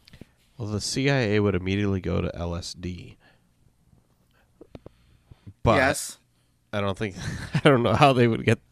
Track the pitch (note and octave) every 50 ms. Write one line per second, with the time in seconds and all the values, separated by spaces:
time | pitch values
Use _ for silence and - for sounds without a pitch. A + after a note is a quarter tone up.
0 | _ - - - - _ _ _ _ _ _ - A#2 G#2 G#2+ G2+ - - - C3+
1 | C3+ C#3 C#3 C3 B2 G2+ G#2 G#2+ G#2 G#2 F#2 F2+ F2+ F#2+ G2 G2+ G#2 G2 G2 F#2
2 | E2+ E2+ F2 F#2 F2+ E2+ - - F2 E2+ E2+ E2+ - - - F2 F2 F2+ F2+ E2+
3 | - - - - _ _ _ _ _ _ _ _ _ _ _ _ _ _ _ _
4 | _ _ _ _ _ _ _ _ _ _ _ - - - - - - - _ _
5 | _ _ _ _ _ - - - _ - - _ - A#2+ A2 C3+ C3 C#3 D3 -
6 | - - - - _ _ _ _ _ _ _ _ _ _ - G#2 G2+ G2+ F#2+ -
7 | A2+ G2+ F#2 - - - - - - - - C#3+ - D#3 C#3 A#2 A#2+ G#2+ A2+ G#2
8 | D3+ C#3 C3 B2 A#2+ A#2+ A2+ - - - - - _ _